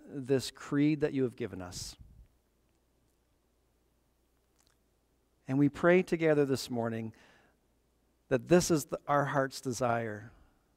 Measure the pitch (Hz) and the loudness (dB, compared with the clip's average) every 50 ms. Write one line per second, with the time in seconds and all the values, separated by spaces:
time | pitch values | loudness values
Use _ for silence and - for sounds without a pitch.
0 | - - - 143 131 127 139 131 117 - - - - - - 143 143 151 156 147 | -16 -14 -12 -12 -2 0 0 0 0 -2 -12 -14 -10 -4 0 2 4 4 2 2
1 | 143 147 - 135 131 123 110 - 120 104 95 92 92 90 95 - - - - _ | 0 -2 0 0 -2 -2 -2 -4 -8 -8 -6 -8 -10 -10 -12 -12 -14 -14 -16 _
2 | - - - - - _ _ _ _ _ _ _ _ _ _ _ _ _ _ _ | -20 -20 -20 -20 -20 _ _ _ _ _ _ _ _ _ _ _ _ _ _ _
3 | _ _ _ _ _ _ _ _ _ _ _ _ _ _ _ _ _ _ _ _ | _ _ _ _ _ _ _ _ _ _ _ _ _ _ _ _ _ _ _ _
4 | _ _ _ _ _ _ _ _ _ _ _ _ _ _ _ _ _ _ _ _ | _ _ _ _ _ _ _ _ _ _ _ _ _ _ _ _ _ _ _ _
5 | _ _ _ _ _ _ _ _ _ - 131 139 143 143 - - - 170 175 185 | _ _ _ _ _ _ _ _ _ -4 0 2 2 2 2 2 4 4 6 6
6 | 185 - - 165 165 160 151 147 147 135 135 120 - - 127 120 113 117 113 113 | 4 2 -2 0 2 2 4 4 4 2 0 -2 -2 -6 -6 -4 -4 -4 -4 -6
7 | 113 113 110 - - - - _ _ _ _ _ _ _ _ _ _ _ _ _ | -8 -10 -12 -16 -20 -20 -20 _ _ _ _ _ _ _ _ _ _ _ _ _
8 | _ _ _ _ _ _ 135 127 117 127 160 180 165 - 175 151 135 - - - | _ _ _ _ _ _ -2 -2 2 4 4 4 4 4 0 0 0 -4 -10 -10
9 | - - 143 143 139 139 135 143 135 135 131 - - 135 120 - 131 120 117 117 | -4 0 0 0 0 0 0 -2 -2 -2 -4 -8 -8 -6 -4 -2 0 0 0 0
10 | 117 113 104 104 110 117 - - - _ _ _ _ _ _ | -2 -6 -8 -12 -14 -18 -20 -20 -20 _ _ _ _ _ _